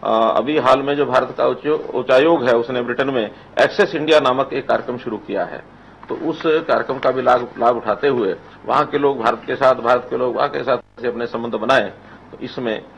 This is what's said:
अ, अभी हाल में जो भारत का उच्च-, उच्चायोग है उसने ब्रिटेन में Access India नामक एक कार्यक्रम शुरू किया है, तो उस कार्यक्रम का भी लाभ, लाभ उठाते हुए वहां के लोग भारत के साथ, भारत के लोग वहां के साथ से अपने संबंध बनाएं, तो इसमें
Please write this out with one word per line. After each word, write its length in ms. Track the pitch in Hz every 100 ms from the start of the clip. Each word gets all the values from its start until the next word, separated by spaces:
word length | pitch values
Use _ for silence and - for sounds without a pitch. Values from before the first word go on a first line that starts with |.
अ, 300 | - 110 110 -
अभी 200 | 117 151
हाल 220 | 127 131
में 160 | 139 143
जो 100 | 131
भारत 300 | 127 127 127
का 80 | 135
उच्च-, 460 | 127 143 151 -
उच्चायोग 500 | - 127 131 156 170
है 120 | 127 117
उसने 260 | 117 127
ब्रिटेन 280 | 120 120 135
में 220 | 131 104 - - -
Access 360 | 139 - 190 165
India 240 | 151 151
नामक 300 | 135 131 131
एक 160 | 135 -
कार्यक्रम 280 | 117 - 123
शुरू 200 | 123 107
किया 280 | - 98 87
है, 180 | 73 - - - - -
तो 60 | -
उस 260 | 165 160 165
कार्यक्रम 540 | 156 160 117 113 135
का 120 | 131
भी 100 | 131
लाभ, 280 | 123 123 120 -
लाभ 180 | 117 120
उठाते 300 | 110 104 143
हुए 280 | 123 98 85 - - -
वहां 200 | 127 147
के 120 | 143
लोग 260 | 143 131
भारत 180 | 113 113 -
के 80 | 127
साथ, 200 | 131 127
भारत 320 | 117 123 -
के 80 | 127
लोग 180 | 127 113
वहां 140 | 143
के 140 | 143
साथ 140 | 131 123 - -
से 60 | 120
अपने 200 | 110 117
संबंध 280 | 117 117 113
बनाएं, 340 | 110 131 101 - - - -
तो 60 | -
इसमें 440 | 123 - 123 107 -